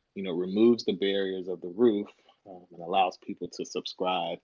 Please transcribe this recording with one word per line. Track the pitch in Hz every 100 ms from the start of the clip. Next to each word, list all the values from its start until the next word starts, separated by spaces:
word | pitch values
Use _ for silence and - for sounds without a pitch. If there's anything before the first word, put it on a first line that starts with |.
| _
you | 101
know, | 95
removes | 85 92 104 120 117
the | -
barriers | 92 98 98 95 95 90
of | 87
the | 90
roof, | 90 120 101 104 - _ _ 101
um, | 87 90
and | 85
allows | 85 95 92 -
people | - 98 87
to | - -
subscribe | 90 - - 92 90 85 87